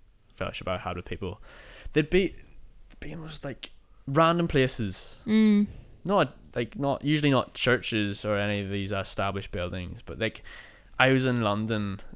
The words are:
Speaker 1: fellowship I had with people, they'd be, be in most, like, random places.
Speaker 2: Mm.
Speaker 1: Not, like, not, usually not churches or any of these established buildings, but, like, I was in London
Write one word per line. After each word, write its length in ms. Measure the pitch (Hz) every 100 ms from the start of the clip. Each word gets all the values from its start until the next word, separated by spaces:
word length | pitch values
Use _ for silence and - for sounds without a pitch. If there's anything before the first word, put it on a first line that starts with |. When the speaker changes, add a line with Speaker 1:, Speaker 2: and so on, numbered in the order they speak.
| - _ _
Speaker 1:
fellowship 340 | - 90 - 92
I 100 | 90
had 160 | - 87
with 80 | -
people, 340 | - 92 95 - - - - -
they'd 140 | 147 151
be, 260 | 185 196 - - - - - - -
be 100 | 143
in 60 | 156
most, 260 | 156 151
like, 260 | 139 135 - - _ - -
random 400 | 139 165 170 170
places. 720 | 147 127 - 104 90 - - -
Speaker 2:
Mm. 400 | 214 214 208 208 - - -
Speaker 1:
Not, 320 | 170 196 135 - -
like, 240 | - 117 110
not, 260 | 139 -
usually 260 | 143 151 147
not 220 | 127 -
churches 680 | - 123 120 - 110 101 101
or 120 | 104 101
any 220 | 104 101
of 80 | 98
these 220 | 101 98
established 580 | 98 92 - 98 98 -
buildings, 500 | 98 90 92 87 -
but, 180 | - 67
like, 240 | 110 - - - - - - -
I 140 | 131
was 140 | 135 131
in 140 | 123
London 580 | 107 101 110 107 101 95 -